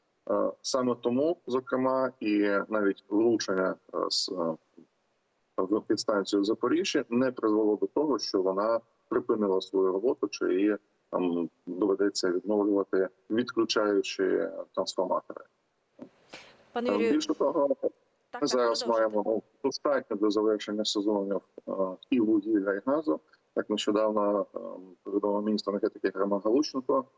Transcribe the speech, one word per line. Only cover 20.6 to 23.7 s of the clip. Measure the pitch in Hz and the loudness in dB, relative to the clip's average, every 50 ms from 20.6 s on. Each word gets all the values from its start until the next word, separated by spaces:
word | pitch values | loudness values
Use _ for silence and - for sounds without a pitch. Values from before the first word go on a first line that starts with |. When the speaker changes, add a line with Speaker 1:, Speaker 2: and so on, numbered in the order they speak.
| - - 104 107 107 | -2 -4 -4 -4 -4
Speaker 1:
сезонів, | - - 110 98 104 107 101 98 98 98 92 - _ _ - - - | -2 -2 -2 0 0 0 0 0 -2 -4 -4 -6 _ _ -18 -10 -8
е, | 98 95 95 92 92 - - - | -4 -2 -2 -4 -4 -8 -4 0
і | 135 123 | 0 2
вугілля, | 110 107 110 107 98 110 110 104 95 101 98 | 4 4 2 2 2 2 0 2 2 0 -2
і | 101 - | -2 0
газу. | 131 139 151 156 156 156 - - _ - _ _ _ _ | -2 -2 0 0 -2 -2 -4 -4 _ -20 _ _ _ _
Як | 113 107 - | -4 -2 -2